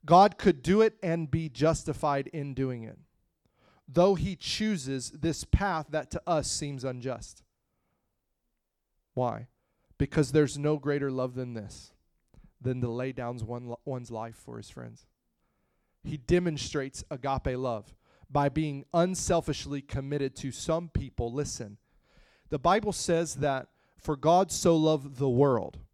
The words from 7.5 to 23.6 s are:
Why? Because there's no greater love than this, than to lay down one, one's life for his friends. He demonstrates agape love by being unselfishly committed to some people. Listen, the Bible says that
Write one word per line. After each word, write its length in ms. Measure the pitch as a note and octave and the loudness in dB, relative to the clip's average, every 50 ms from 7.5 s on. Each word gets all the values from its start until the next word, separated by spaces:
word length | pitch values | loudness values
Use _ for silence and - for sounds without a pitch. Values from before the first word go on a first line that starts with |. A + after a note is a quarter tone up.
| _ _ _ _ _ _ _ _ _ _ _ _ _ _ _ _ _ _ _ _ _ _ _ _ _ _ _ _ _ _ _ _ _ | _ _ _ _ _ _ _ _ _ _ _ _ _ _ _ _ _ _ _ _ _ _ _ _ _ _ _ _ _ _ _ _ _
Why? 320 | B2+ B2+ A#2+ A2 A2 A#2+ - _ _ _ _ _ _ _ _ _ | -2 -2 -2 -4 -6 -12 -16 _ _ _ _ _ _ _ _ _
Because 360 | _ C#3+ - - E3 D3 B2 | _ -4 0 2 0 0 4
there's 260 | C3 D#3 D3+ C3+ - C#3+ | 4 4 4 4 0 -4
no 180 | C#3+ D3+ D3+ | -2 -2 -2
greater 340 | D3 C3 C#3+ C#3+ C#3+ C#3+ C#3 | 0 -2 -2 -2 -2 -2 -2
love 240 | C3 B2+ B2+ B2+ B2 | -2 -4 -4 -4 -6
than 200 | B2+ B2+ B2 A#2+ | -8 -8 -8 -8
this, 380 | A2+ G2+ - - - - - _ _ _ _ _ _ _ _ _ - - - _ _ | -10 -12 -12 -16 -18 -20 -20 _ _ _ _ _ _ _ _ _ -20 -20 -20 _ _
than 200 | B2 B2+ B2+ B2+ | -4 -4 -2 -2
to 80 | B2 A#2+ | -2 -4
lay 240 | A#2 B2 B2+ C3+ | -4 -4 -6 -6
down 260 | C3 C3 B2 A#2+ B2 B2 | -6 -6 -8 -8 -6 -8
one, 340 | A2 G#2+ A#2+ A#2+ B2 A#2+ A#2 - _ | -8 -8 -8 -10 -8 -10 -12 -10 _
one's 260 | D3 C3 B2+ B2 A#2 | -8 -8 -8 -8 -10
life 260 | A#2 A2 A2+ A#2 A2+ | -10 -10 -10 -10 -12
for 200 | - - - A#2+ | -16 -16 -14 -14
his 140 | A2+ G#2+ - | -14 -14 -16
friends. 360 | - B2 B2 A#2 A2+ - _ _ _ _ _ _ _ _ _ _ _ _ _ _ _ _ _ _ _ _ | -16 -16 -16 -16 -16 -20 _ _ _ _ _ _ _ _ _ _ _ _ _ _ _ _ _ _ _ _
He 140 | _ - D#3 | _ -10 -10
demonstrates 880 | C#3+ A#2+ - F3 F3 F3+ F3 D#3 C#3 - - - D3 C3+ C3+ - - - _ | -10 0 2 2 2 4 0 -4 -4 -8 -6 -4 -6 -6 -6 -10 -14 -12 _
agape 440 | D#3 B2+ B2 C#3 C3+ C3 - C#3+ B2+ | -12 -6 -2 -2 -2 -2 -2 -4 -4
love 380 | B2+ C3 B2+ A#2 G#2+ - - - _ _ _ _ _ - _ | -2 -4 -4 -4 -6 -8 -14 -20 _ _ _ _ _ -20 _
by 200 | C3+ C#3+ C#3+ C#3+ | 0 2 2 2
being 380 | - D#3 D#3+ D3+ C#3+ C#3 C#3 _ | 2 0 -2 -2 -4 -8 -10 _
unselfishly 880 | - E3+ E3+ F#3 F#3+ - - - F3 E3+ - - C#3+ - - C#3+ C#3+ C#3+ | 2 2 2 2 0 -4 -2 0 0 0 0 -2 -6 -6 -6 -8 -8 -8
committed 520 | C#3 - - C#3+ C3+ C#3 D3 C#3+ C#3 C3 - | -8 -6 -8 -6 -4 -4 -4 -2 -2 -4 -4
to 140 | - - C3+ | -6 -8 -8
some 380 | A#2 - - - D#3+ E3 F3 D#3+ | -8 -6 -2 -2 -2 -2 -4 -4
people. 440 | _ - - C3+ _ - A#2+ A#2+ | _ -4 -4 -4 _ -4 -4 -4
Listen, 460 | A#2+ C#3 D3 B2+ - - A#2+ G2+ G#2 _ _ _ _ _ _ _ _ - - _ _ _ _ - | -2 -4 -4 -4 -6 -10 -12 -14 -14 _ _ _ _ _ _ _ _ -20 -20 _ _ _ _ -8
the 100 | D#3 C#3+ | -8 0
Bible 340 | B2+ E3 F#3 A3 G#3 G#3 | 4 4 4 4 2 -2
says 440 | F3+ - - - E3+ E3 E3+ D3+ - | -4 -4 0 2 2 2 2 -2 -4
that 320 | C3+ C#3+ C#3+ C3+ C3 | -2 0 0 0 -2